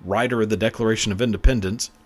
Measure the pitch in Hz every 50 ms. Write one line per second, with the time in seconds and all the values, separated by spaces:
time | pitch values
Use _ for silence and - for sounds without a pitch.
0 | - 90 98 110 123 123 123 113 107 104 107 92 107 113 - - 117 110 110 -
1 | - 110 98 98 123 117 101 92 - 131 127 113 98 95 110 123 - - - _
2 | _